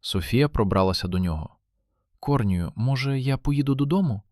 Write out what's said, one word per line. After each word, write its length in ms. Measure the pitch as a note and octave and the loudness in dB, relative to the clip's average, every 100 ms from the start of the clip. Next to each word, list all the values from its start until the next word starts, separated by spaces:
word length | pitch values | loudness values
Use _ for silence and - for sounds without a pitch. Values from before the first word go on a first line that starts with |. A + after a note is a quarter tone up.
Софія 480 | - G2 F2+ A#2 D3 | -4 -4 0 2 2
пробралася 580 | - G2+ G2 F#2+ F2+ F#2 | 2 2 2 2 0 -2
до 120 | F#2 | -2
нього. 360 | F2+ D#2+ D2+ _ _ _ _ _ _ _ | -2 -2 -8 _ _ _ _ _ _ _
«Корнію, 540 | - C#3 G#2 F2+ E2+ - | -2 0 2 0 -2 -2
може, 440 | A#2+ C3+ C3+ C3+ | -2 -2 -2 -2
я 180 | C3 C3+ | -2 -2
поїду 380 | - C#3+ C#3 C3+ | 0 0 0 0
додому?» 460 | C#3+ F3+ F3+ G2+ - | 2 2 0 -2 -8